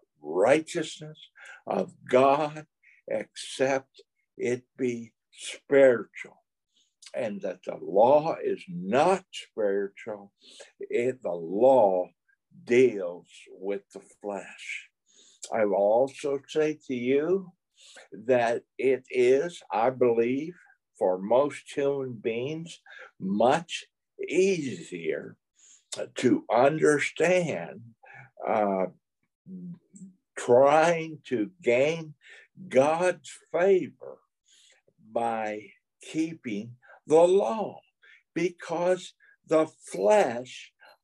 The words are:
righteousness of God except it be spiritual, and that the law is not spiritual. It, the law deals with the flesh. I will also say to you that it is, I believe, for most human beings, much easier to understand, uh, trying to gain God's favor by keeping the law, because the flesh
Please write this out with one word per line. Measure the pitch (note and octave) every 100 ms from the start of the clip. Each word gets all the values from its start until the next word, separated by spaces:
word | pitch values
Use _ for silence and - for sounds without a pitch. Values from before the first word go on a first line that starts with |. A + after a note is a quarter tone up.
| _ _
righteousness | D2+ E2+ A2 D#3 D#3+ E3+ D#3 - D3+ D#3 - - - - -
of | G2 F#2+ -
God | - B2 C#3 C#3+ D3+ D3+ - _ _ _ -
except | A2+ G#2 - - - C3+ C3+ - _ - _ _ -
it | A#2+ B2+ _ -
be | B2+ A#2+ A#2 _ _
spiritual, | - - - - C#3 C3+ A#2 F#2+ - - _ _ _ _ _ _ _ -
and | - A#2 G2+
that | F#2+ F2+
the | - -
law | D#2 F#2+ A#2 D3 D#3 -
is | - G2 -
not | F2 F#2 B2 E3 F#3+ -
spiritual. | - - - G#2 G2 G2 - A2+ G#2 G2+ _ - - - -
It, | - A2+ B2 B2+
the | G2
law | F2 E2 G2 B2+ C3 G#2 F#2 F2 _ _ _ _ -
deals | F2+ B2 B2+ G2+ F2 F2 - - -
with | F#2 F#2+ G2+ _
the | G2 - _
flesh. | G2+ G2 - - - - - _ _ _ _ - -
I | A2+ G#2
will | F#2+
also | G2+ A2+ C3+ - D3 C#3 -
say | D#3 D#3 D3+ -
to |
you | B2 B2 C#3 D#3 F#3+ F3+ _ _ _ - - -
that | - A2+ B2 A#2 A#2 _ -
it | B2+ B2+ -
is, | B2+ B2 C3+ F3 F3 -
I | G2+ B2
believe, | C3 B2 A#2 A#2 C3+ D#3+ F3+ _ _ _ -
for | G2 F#2
most | G2 B2 C#3+ - -
human | D3+ C#3 C#3 C3
beings, | B2 A#2+ A2+ C3+ D#3+ E3 - _ - - -
much | F#2+ G#2 A#2+ D#3+ E3+ - - _ _ - -
easier | D#3 G3 F3 C3+ F2+ D#2+ F2 D#2+ C#2+ A1+ - _ _ _ _ - - G#2+ -
to | B2 G2+ -
understand, | A2+ C#3 D#3 D3+ D3 - - E3+ F3+ E3 F#2 D#2+ G#2+ A#2+ _ - - C3 - -
uh, | A2 G2+ F#2+ F2+ - _ _ _ _ - F#3 F3+ E3+ _ - - _ _ -
trying | - A#2+ C#3 D#3 E3 E3 D#3+ D3+ -
to | A#2+ G2+ _
gain | A#2 A#2+ C#3+ E3 D#3 - - - _ - F#2
God's | B2 C#3+ E3 F3+ F3 - - _
favor | D#3+ F#3+ F#3+ C3+ B2+ C2 - _ _ _ _ _ _ _ _ A2
by | A#2 A#2 A2+ G#2+ G#2+ G2+ _ _ _
keeping | - D#3 E3 E3 B2+ G2+ A#2+ - _ - -
the | D#3
law, | F3+ G3 A3 A3+ D#3+ D#2+ _ _ _ - _
because | E3 F3 F3 - E3 F3 F#3 - _ _ _ -
the | D#3 D#3+
flesh | _ - F3+ G3+ G#3+ D3+ A#2+ B2+ - - _ - _